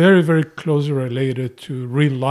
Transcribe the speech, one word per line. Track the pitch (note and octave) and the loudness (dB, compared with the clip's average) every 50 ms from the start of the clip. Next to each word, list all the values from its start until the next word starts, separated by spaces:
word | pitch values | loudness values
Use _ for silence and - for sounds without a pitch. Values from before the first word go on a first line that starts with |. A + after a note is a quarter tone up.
| E3+ | 4
very, | F#3+ G3 F3+ E3 D#3+ | 6 6 6 4 2
very | E3 D#3+ D#3 D#3+ - - | 2 0 0 -2 -6 -10
closely | - E3 D3 D3 C#3+ D3 C#3+ C3+ C3 B2 | -4 -2 -2 0 0 -2 -2 -4 -4 -4
related | A#2+ C3 C3+ C3 B2 B2+ B2+ A#2+ - - - | -4 -4 -4 -4 -4 -4 -6 -8 -10 -12 -14
to | - C3+ B2+ B2 B2 A#2+ C#3 | -12 -10 -10 -8 -4 -2 0
real | D3+ D3 C3+ B2+ C3 C3+ | 0 0 0 -2 -2 -2